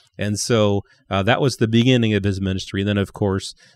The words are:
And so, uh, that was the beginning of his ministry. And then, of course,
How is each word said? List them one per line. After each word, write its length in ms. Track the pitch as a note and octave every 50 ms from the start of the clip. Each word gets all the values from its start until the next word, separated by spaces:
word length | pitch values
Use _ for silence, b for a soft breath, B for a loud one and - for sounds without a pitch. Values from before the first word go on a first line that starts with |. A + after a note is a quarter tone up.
| b b b
And 220 | - G2+ G#2 G#2 G2+
so, 420 | - - A#2+ A2 G#2+ G#2 G2+ G2 - b b b b b
uh, 120 | G2+ G2 F#2+
that 160 | G#2 C3 -
was 160 | D3 C3 -
the 100 | - A#2+
beginning 460 | A2 A2+ A#2 A#2 C3 B2+ A#2+ A2+ G#2+ G#2+
of 100 | G2+ F#2+
his 180 | G2+ F#2 F#2
ministry. 400 | G2 F#2 F#2+ F#2 - - - G2
And 60 | G2
then, 100 | G#2 G2+
of 160 | G2+ G2 - -
course, 400 | - G#2 G2 F#2+ F#2+ - - - b b b b